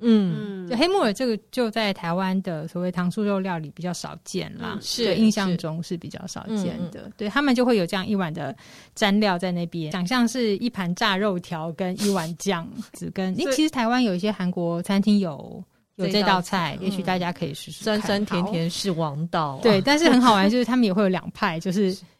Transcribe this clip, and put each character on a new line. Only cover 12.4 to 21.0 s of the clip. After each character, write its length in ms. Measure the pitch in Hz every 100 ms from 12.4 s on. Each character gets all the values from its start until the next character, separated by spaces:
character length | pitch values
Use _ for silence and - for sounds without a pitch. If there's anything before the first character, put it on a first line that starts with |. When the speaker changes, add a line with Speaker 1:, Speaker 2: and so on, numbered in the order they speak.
| 196 175 165 254 -
Speaker 3:
只 160 | - 170
跟， 240 | 180 190
Speaker 2:
<laughs> 20 | 185
所 60 |
以 20 |
Speaker 3:
因 60 | 370
为 40 |
其 80 | 523
实 60 | 311
台 180 | 254 226
湾 160 | 247
有 120 | 240
一 40 | 180
些 140 | 202
韩 180 | 208 180
国 320 | 180 170 170
餐 200 | 175 196
厅 160 | 202 208
有 440 | 180 143 - - - _ _ -
有 100 | 185
这 140 | 202
道 180 | 202 190
菜， 320 | 180 196 160
Speaker 1:
这 40 | -
道 20 |
菜， 0 |
Speaker 3:
也 100 | 196
许 120 | 190
大 160 | 185 185
家 140 | 175
可 120 | 175
以 80 | 156
试 180 | 151 -
试 140 | 160
看。 140 | 214 214
Speaker 1:
嗯。 20 |
酸 20 |
酸 240 | 214 202 214
甜 180 | 175 185
甜 240 | 165 165
是 220 | - 196
王 340 | 165 160 143 170
道 280 | 180 151 135
啊。 40 |
Speaker 3:
对， 180 | 233 196
但 180 | 190 294
是 100 | 330
很 120 | 254
好 120 | 247
玩， 140 | 208 196
就 80 | 247
是 80 |
他 120 | 226 254
们 80 |
也 80 | 220
会 100 | 180